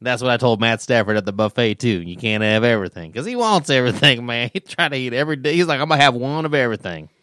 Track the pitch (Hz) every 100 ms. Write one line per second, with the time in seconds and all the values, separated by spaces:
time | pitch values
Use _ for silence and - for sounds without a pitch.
0 | 123 120 127 120 127 110 113 113 - 120
1 | 101 107 98 101 107 - 113 104 120 95
2 | 85 87 113 107 107 110 120 113 90 90
3 | 82 110 185 247 226 190 143 135 123 104
4 | 147 120 120 117 120 196 - - 160 135
5 | 127 120 151 147 139 170 170 139 151 151
6 | 139 120 131 151 156 147 123 107 92 82
7 | 78 _